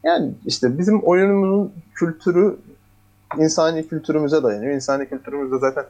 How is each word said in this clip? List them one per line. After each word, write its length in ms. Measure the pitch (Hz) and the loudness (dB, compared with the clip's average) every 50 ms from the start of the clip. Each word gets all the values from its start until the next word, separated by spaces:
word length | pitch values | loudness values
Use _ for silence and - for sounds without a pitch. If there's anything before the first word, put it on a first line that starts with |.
| - | 2
Yani 280 | 311 339 311 156 123 101 - - | 2 2 2 0 -4 -6 -8 -8
işte 320 | - - - - 123 127 151 | -8 -4 0 0 0 0 2
bizim 220 | 180 202 214 208 | 2 2 2 2
oyunumuzun 720 | - 170 175 185 190 202 202 196 196 190 196 202 202 180 - - - _ _ | 4 4 4 4 4 4 2 2 2 2 2 0 0 -2 -6 -16 -20 _ _
kültürü 640 | - 170 170 160 - - 190 175 175 202 208 - - - - - _ _ _ _ _ _ _ _ _ _ _ - 156 | -4 -2 -2 -2 -2 -2 0 2 4 2 2 0 -4 -16 -20 -20 _ _ _ _ _ _ _ _ _ _ _ -2 0
insani 500 | 156 160 160 - 160 160 165 160 160 160 | 0 2 2 2 0 0 0 -2 -6 -6
kültürümüze 540 | 165 156 156 - 151 151 151 143 156 156 | -8 -8 -4 -2 -2 -2 0 2 0 2
dayanıyor. 320 | 131 117 104 104 110 135 143 | 2 0 -2 -2 -4 -4 -4
İnsani 340 | 135 127 - 135 139 139 135 | -4 -2 -2 -4 -4 -4 -6
kültürümüzde 500 | 139 131 - - 139 143 139 131 131 127 | -10 -12 -10 -10 -8 -6 -4 -4 -2 0
zaten 260 | 135 135 135 - 131 | -2 -2 -2 -4 -10